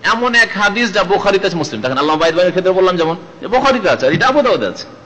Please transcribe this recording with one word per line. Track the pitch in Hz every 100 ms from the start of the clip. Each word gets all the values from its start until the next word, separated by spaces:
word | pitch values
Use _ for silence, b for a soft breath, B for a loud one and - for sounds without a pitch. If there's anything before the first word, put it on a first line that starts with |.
এমন | 175 220 240 233
এক | 226 196
হাদিস | 202 202 240
যা | 196
বুখারীতে | 180 196 202 196 196
আছে, | 175
মুসলিম, | 147 110
দেখেন | 127 131
আল্লাহ | 147 156
বাইদ | 165 165
বাইনের | 180
ক্ষেত্রে | 175 180
বললাম | 190 185 180
যেমন | 160 165 - -
যে | -
বুখারীতে | 247 269 247 185
আছে, | 123 135
আর |
এটা | 160 247
আবু | 277
দাউদে | 254 170 101
আছে। | 87 - -